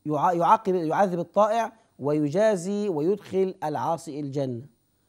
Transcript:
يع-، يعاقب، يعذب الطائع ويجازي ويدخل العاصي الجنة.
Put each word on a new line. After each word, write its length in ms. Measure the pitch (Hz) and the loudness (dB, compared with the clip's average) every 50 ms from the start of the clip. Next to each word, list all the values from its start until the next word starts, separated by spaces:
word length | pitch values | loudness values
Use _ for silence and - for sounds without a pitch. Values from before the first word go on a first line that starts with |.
| - | -6
يع-، 260 | 151 151 139 151 185 180 | -4 -2 0 2 2 2
يعاقب، 420 | 170 170 165 214 226 - 190 185 | 2 4 4 4 4 4 0 -2
يعذب 440 | 185 165 156 160 165 202 190 175 170 | 0 0 0 2 2 2 2 2 -4
الطائع 540 | 170 - - 196 208 214 220 233 226 - - _ _ _ _ - | -4 -2 2 2 2 4 2 0 -2 -4 -6 _ _ _ _ -6
ويجازي 920 | 127 143 151 151 151 147 139 190 220 220 214 180 165 190 202 208 208 208 | -4 -2 0 0 0 0 2 2 2 2 2 0 -2 -4 -4 -2 -2 -2
ويدخل 680 | 170 147 147 170 208 202 - - 190 190 190 190 180 - - | -2 -2 0 0 -2 -2 -4 -6 -2 -2 -2 -2 -2 -6 -6
العاصي 560 | 156 147 131 127 147 165 151 - 170 135 147 | -6 -4 -2 -2 -2 -2 -4 -6 -10 -10 -8
الجنة. 460 | 147 139 131 147 135 131 123 117 139 151 _ _ _ _ _ _ _ | -8 -6 -4 -4 -4 -4 -4 -8 -10 -14 _ _ _ _ _ _ _